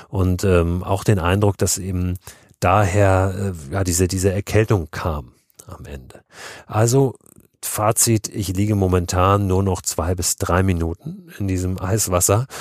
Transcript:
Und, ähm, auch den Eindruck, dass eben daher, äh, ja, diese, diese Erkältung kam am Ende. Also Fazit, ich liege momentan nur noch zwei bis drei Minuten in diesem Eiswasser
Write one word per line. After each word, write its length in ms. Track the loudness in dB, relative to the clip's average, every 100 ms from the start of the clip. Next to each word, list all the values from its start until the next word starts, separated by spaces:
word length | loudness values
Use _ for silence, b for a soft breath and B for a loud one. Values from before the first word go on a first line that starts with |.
| B
Und, 380 | -2 0 2 2
ähm, 400 | 4 4 0 -2
auch 180 | -2
den 160 | 0 0
Eindruck, 380 | 2 2 2 2
dass 200 | -2 -2
eben 400 | -4 -4 -2 -4 B B B B
daher, 760 | 2 4 4 4 4 4 2 -2
äh, 360 | -6 -6 -6
ja, 100 | -4
diese, 240 | -2 0 0
diese 240 | 0 0
Erkältung 560 | -2 -2 0 2 0 -2
kam 440 | -6 -4 -4 -8 -18 _ -20 -20
am 180 | -20 -16
Ende. 360 | -16 -16 -20 _ B B B B
Also 480 | 0 2 4 2 -2 _ _ _ _
Fazit, 640 | -10 -4 -2 0 2 0 -2
ich 220 | -8 -6
liege 260 | -2 0 2
momentan 720 | 2 2 0 2 4 4 2
nur 160 | 0
noch 180 | 0 -2
zwei 320 | -4 -4 -2
bis 220 | -2 -4 -4
drei 260 | 0 2
Minuten 720 | 2 0 -2 -6 -10 -14 -14 -8
in 80 | -4
diesem 340 | -2 -2 -4
Eiswasser 640 | -2 -2 0 0 2 2 0 B